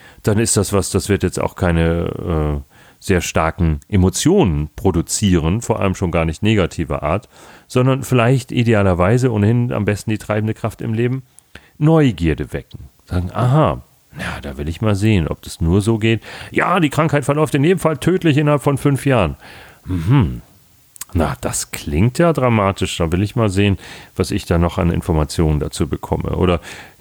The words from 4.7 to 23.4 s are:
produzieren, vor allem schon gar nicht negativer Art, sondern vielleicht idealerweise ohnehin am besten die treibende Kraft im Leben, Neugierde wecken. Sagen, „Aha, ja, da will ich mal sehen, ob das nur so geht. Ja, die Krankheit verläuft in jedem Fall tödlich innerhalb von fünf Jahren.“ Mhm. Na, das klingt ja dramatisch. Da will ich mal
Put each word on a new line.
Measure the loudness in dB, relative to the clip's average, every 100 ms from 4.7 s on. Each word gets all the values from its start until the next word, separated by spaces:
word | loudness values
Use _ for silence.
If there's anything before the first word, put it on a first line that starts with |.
| -2
produzieren, | 0 0 -2 -2 2 2 2 -2
vor | -2 -2
allem | -2
schon | -2 -2
gar | 0 -2
nicht | -2
negativer | 0 2 0 -2 -6 -4
Art, | -2 -4 -4 -20 -20 -20 _
sondern | 0 2 0
vielleicht | 0 0 2 2 0
idealerweise | -2 2 2 2 2 2 2 2
ohnehin | 2 2 2 0
am | -2 -2
besten | -2 -4
die | -6
treibende | -4 -4 -2 -4
Kraft | -6 -6
im | -6
Leben, | -2 -2 -4 -10 _ _ -20 _ _
Neugierde | 2 4 4 2 -2 -2 -4
wecken. | -8 -12 -18 -20 _ _
Sagen, | -4 -4
„Aha, | -2 2 4 2 0 -10 _ _ -12
ja, | -10 -10
da | -12 -8
will | -8
ich | -2
mal | -2 0
sehen, | 2 2 0
ob | -6
das | -12 -4
nur | 2 2
so | 2 0
geht. | 0 -2 -4 -18 -6
Ja, | -2 0 0
die | 0
Krankheit | 0 0 0 0
verläuft | 0 0
in | 2
jedem | 2 2
Fall | 0 0
tödlich | 0 2 2 2
innerhalb | 2 2
von | 0 0
fünf | 0 0 2
Jahren.“ | 2 2 -2 -14 -20 -20 -20 -6
Mhm. | -4 2 4 4 -2 -12 _ _ _ _ -20 -6
Na, | -2 -2 -2
das | -6 -6 -8
klingt | -10 -4 0 0 2
ja | 2
dramatisch. | 2 2 2 2 0 -4 -2
Da | 0
will | 0
ich | 0
mal | 0